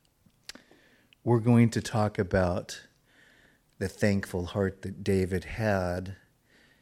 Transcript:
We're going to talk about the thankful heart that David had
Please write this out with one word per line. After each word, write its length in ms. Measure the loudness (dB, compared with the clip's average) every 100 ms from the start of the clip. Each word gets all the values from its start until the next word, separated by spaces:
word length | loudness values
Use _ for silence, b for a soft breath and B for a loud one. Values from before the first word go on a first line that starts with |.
| _ _ _ _ B B B B B B B B
We're 160 | 2 2
going 300 | 6 6 6
to 120 | 2
talk 340 | -4 -2 0 0
about 640 | 0 2 2 -2 -6 -14 -18 _ b b b b b b b _
the 80 | -8
thankful 580 | 0 0 0 -2 -6 -4
heart 360 | -2 -2 -4
that 200 | -12 -8
David 420 | 0 0 0 -2
had 680 | -6 -4 0 0 0 -4 -8 -14 _ _ b b b b